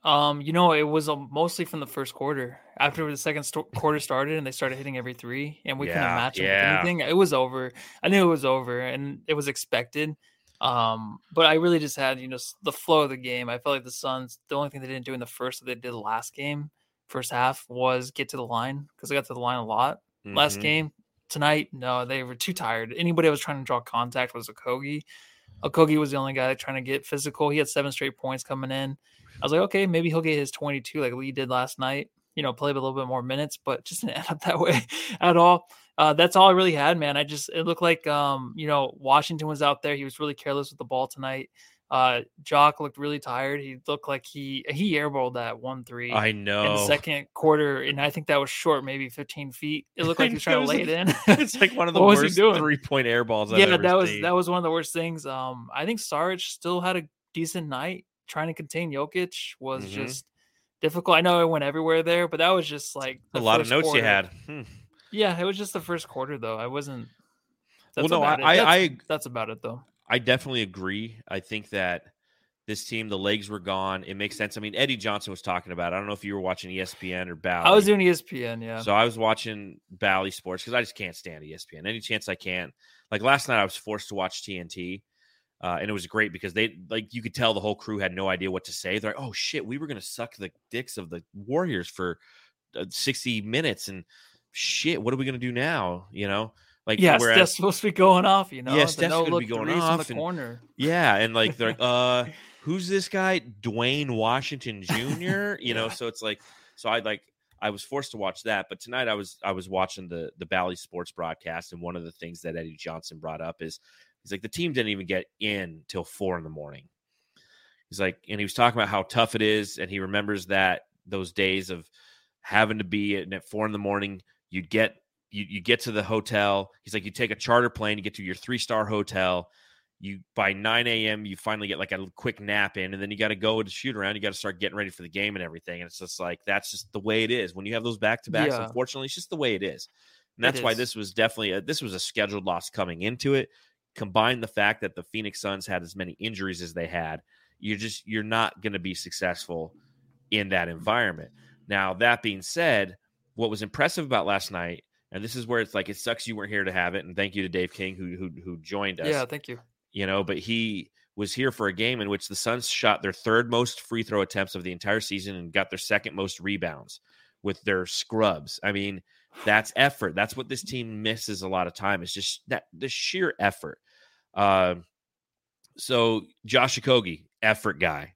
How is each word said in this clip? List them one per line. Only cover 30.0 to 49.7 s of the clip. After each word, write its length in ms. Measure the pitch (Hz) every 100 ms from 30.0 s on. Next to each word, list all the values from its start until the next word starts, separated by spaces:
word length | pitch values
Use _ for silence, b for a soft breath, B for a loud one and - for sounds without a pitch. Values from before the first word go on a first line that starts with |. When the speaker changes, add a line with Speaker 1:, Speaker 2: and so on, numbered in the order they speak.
| 165
Speaker 1:
he'll 100 | 160
get 180 | 160 147
his 140 | 139
twenty-two 480 | - 143 139 120 151
like 140 | 131
Lee 180 | 123 135
did 180 | 131 127
last 300 | 127 127 -
night, 300 | 131 139 147 _ _ -
you 80 |
know, 80 | 139
play 200 | 117 143
a 20 |
little 180 | 135 131
bit 140 | 135 127
more 160 | 127
minutes," 340 | 123 135 147 -
but 280 | - 131 -
just 160 | 175
didn't 160 | 226 147
<laughs> 0 |
end 80 | -
up 120 | 151
that 180 | - 175
way 260 | 170 135 117 311 B 208
at 160 | 175 170
all. 320 | 175 175 - b b -
Uh, 140 | 156
that's 220 | 147 175 190
all 140 | 190
I 20 |
really 220 | 185 185
had, 240 | 151 147 170
man. 180 | 147 143
I 80 | 147
just, 240 | 147 -
it 140 | 170
looked 180 | 165 165
like, 240 | 170 165 156
um, 460 | 147 143 135 127 -
you 120 | 151
know, 260 | 143 135 -
Washington 500 | 135 143 147 160 156
was 140 | 147
out 200 | 147 143
there. 140 | 147 143
He 100 | 139
was 120 | -
really 140 | 151
careless 380 | 143 147 139 139
with 60 | 139
the 80 | 131
ball 220 | 127 131
tonight. 420 | - 135 131 131 b b b _
Uh, 300 | 135 127 120 - _
Jock 380 | - 147 147 147
looked 180 | 147 131
really 220 | 147 147
tired. 400 | 139 123 135 143
He 160 | 139 131 139
looked 200 | 147 147
like 180 | 135 -
he, 400 | 143 139 135 -
he 240 | 143 202
airballed 400 | 151 147 139 127
that 260 | 123 117 113
one 240 | 123 131 117
three 260 | 120 120
Speaker 2:
I 160 | 113 110
Speaker 1:
in 160 | 104 101
the 60 |
Speaker 2:
know. 360 | 101 104 104 101
Speaker 1:
second 400 | 147 - 147 139
quarter, 480 | - 156 151 147 135
and 180 | 135 139
I 100 | 143
think 180 | 160 147
that 100 | 143
was 80 | 139
short, 340 | - 170 147
maybe 240 | 135 135 131
fifteen 460 | 131 143 - 139
feet. 340 | 123 151